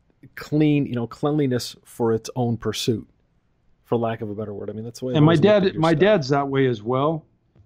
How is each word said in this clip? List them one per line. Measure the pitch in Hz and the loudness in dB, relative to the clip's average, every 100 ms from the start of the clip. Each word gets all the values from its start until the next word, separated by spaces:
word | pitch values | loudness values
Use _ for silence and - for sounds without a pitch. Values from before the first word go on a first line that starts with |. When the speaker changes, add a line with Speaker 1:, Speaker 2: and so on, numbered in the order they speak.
| _ _ 131 - | _ _ -20 -18
Speaker 1:
clean, | - 151 151 147 139 | -4 0 2 2 -2
you | |
know, | 120 117 | -4 -8
cleanliness | - 147 151 139 123 - - | -6 -2 0 0 -2 -6 -14
for | _ - 117 | _ -4 0
its | 110 - 127 | 0 -4 -4
own | 120 113 | -4 -4
pursuit, | 110 - - 107 - _ _ _ _ _ _ _ | -4 -4 -2 -4 -6 _ _ _ _ _ _ _
for | _ 117 | _ -2
lack | 113 113 | -2 -6
of | 107 | -8
a | 101 | -8
better | 104 | -10
word. | 101 101 | -10 -10
I | |
mean, | 104 | -10
that's | 117 - | -12 -10
the | 127 | -2
way | |
I've | 139 | 4
Speaker 2:
And | 151 | 4
my | |
Speaker 1:
always | 165 | 6
looked | 196 208 | 4 4
Speaker 2:
dad, | 185 | 2
Speaker 1:
at | |
your | 151 | 0
Speaker 2:
my | 165 | 2
Speaker 1:
stuff. | 160 | 4
Speaker 2:
dad's | 196 208 131 | 4 2 2
that | 143 139 | -2 0
way | 135 131 | 0 0
as | 113 | 0
well. | 107 131 147 156 - _ _ _ | -2 0 0 -2 -8 _ _ _